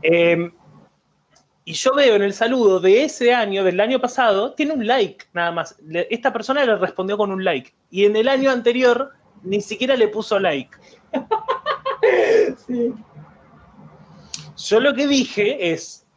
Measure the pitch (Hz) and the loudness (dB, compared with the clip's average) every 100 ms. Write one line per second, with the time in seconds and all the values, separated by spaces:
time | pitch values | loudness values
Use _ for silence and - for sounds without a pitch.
0 | 160 170 170 170 170 _ _ - _ _ | 2 2 4 2 -2 _ _ -20 _ _
1 | _ _ _ _ _ _ - 160 262 269 | _ _ _ _ _ _ -14 -2 0 2
2 | 277 208 196 196 233 254 220 185 185 208 | 4 4 0 -2 -2 2 4 4 4 4
3 | 294 - 240 247 208 196 190 180 220 262 | 2 0 0 2 0 0 0 0 0 0
4 | 247 247 240 196 233 - 294 302 214 254 | -2 0 2 2 -2 -2 -4 -2 0 0
5 | 196 - - 175 170 170 156 - 156 165 | 0 -4 -12 -4 -4 -4 -8 -12 -8 -6
6 | 180 226 - 220 220 277 262 208 180 - | -4 -4 -4 -4 -4 -2 0 0 -2 -4
7 | 190 208 208 190 190 151 123 _ _ 185 | -6 -2 -2 -2 -2 -4 -6 _ _ 0
8 | 202 214 233 269 269 254 240 247 254 240 | 2 2 0 2 0 0 0 2 2 2
9 | 277 _ _ _ 185 202 208 220 254 262 | -2 _ _ _ -6 -6 -4 -6 -2 2
10 | 208 214 214 202 190 143 - - - - | 2 0 -2 0 0 -2 -8 -18 -20 -20
11 | _ 277 - 427 453 508 587 - 539 - | _ -10 -4 -6 -4 -6 -6 -8 -6 0
12 | 427 - 427 440 415 - - 247 233 - | 2 2 2 2 2 -4 -8 -4 -4 -4
13 | - - - _ _ _ _ - - - | -18 -20 -20 _ _ _ _ -20 -20 -20
14 | - - - - - - - 214 269 247 | -20 -20 -18 -18 -18 -16 0 2 2 0
15 | 285 277 247 - 208 269 175 165 - - | 0 0 0 -2 -2 -2 -4 -4 -8 -20
16 | _ | _